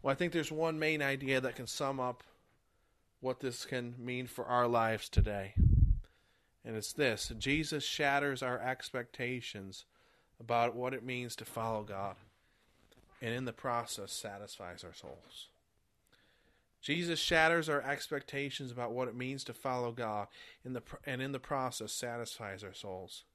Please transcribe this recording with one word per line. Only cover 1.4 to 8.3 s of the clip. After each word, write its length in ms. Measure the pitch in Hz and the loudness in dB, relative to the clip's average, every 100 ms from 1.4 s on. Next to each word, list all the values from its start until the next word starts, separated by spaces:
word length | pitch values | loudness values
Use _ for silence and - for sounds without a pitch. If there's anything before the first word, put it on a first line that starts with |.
that 140 | 127 | 2
can 140 | 117 117 | -4 -6
sum 320 | - 139 135 | -2 -2 0
up 240 | 127 123 - _ _ _ _ _ _ _ _ _ | -2 -4 -14 _ _ _ _ _ _ _ _ _
what 200 | 127 127 | -4 -2
this 240 | 131 120 | -4 -4
can 300 | - 127 120 123 | -4 -4 -4 -6
mean 300 | 120 127 127 | -4 -4 -4
for 180 | - | -6
our 240 | 120 123 120 | 2 6 6
lives 400 | 117 113 110 - | 6 4 2 2
today. 460 | - 107 101 98 - - - - - - _ _ _ _ _ | 6 6 2 -2 6 8 10 8 6 0 _ _ _ _ _
And 140 | 117 110 | -6 -6
it's 160 | - | -6
this: 360 | - 135 107 - 113 | 2 2 2 -4 -4
Jesus 440 | 135 151 151 151 | 0 0 0 -2
shatters 600 | - - 143 143 143 | -4 2 4 4 2